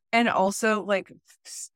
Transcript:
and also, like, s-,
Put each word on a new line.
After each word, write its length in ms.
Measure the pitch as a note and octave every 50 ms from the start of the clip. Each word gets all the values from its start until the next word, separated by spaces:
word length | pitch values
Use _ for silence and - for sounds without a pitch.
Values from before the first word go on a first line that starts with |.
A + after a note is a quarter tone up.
| _ -
and 160 | A3+ A#3 A#3+
also, 540 | A3+ - - F#3+ G3+ - - A3+ A3 G#3+ G#3
like, 300 | F3+ G3+ G3+ F#3 F#3 - - - _ _ - _ _
s-, 240 | - - - - - _